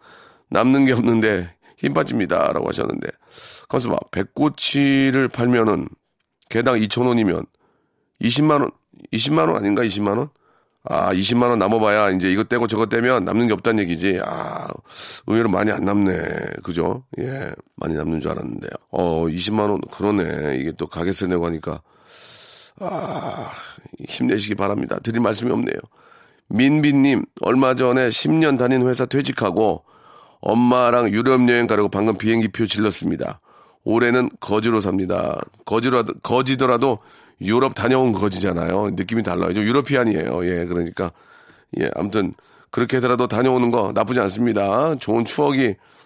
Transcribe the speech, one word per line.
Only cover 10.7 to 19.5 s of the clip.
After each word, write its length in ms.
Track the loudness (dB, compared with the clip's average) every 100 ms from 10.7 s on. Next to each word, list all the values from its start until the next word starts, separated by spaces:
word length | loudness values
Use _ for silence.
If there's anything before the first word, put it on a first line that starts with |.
| _ -4
아, 260 | -2 0
이십만 360 | 0 2 2 2
원 80 | 2
남아봐야 540 | 2 2 4 4 2
이제 200 | 2 0
이거 120 | 0
떼고 240 | 0 0 0
저거 180 | 0 0
떼면 400 | 0 2 0 0
남는 220 | 0 2
게 60 |
없다는 260 | 2 0 0
얘기지. 360 | 0 0 0 0
아, 440 | -4 -6 -8 -8 -10 -12 _ -16 -14 -12 0
의외로 240 | 2 2
많이 220 | 2 0
안 120 | 0
남네. 380 | 0 2 2 0 -4 -6 -8 -10
그죠? 400 | -6 -2 -2 -4 -8 -10
예, 320 | -8 -8 -10 -12 -18 -8
많이 200 | -4 -4
남는 240 | -2 -4
줄 100 | -4
알았는데요. 380 | -6 -8 -10 -10 -14 -8
어, 360 | -2 0 0 -2
이십만 440 | -2 -2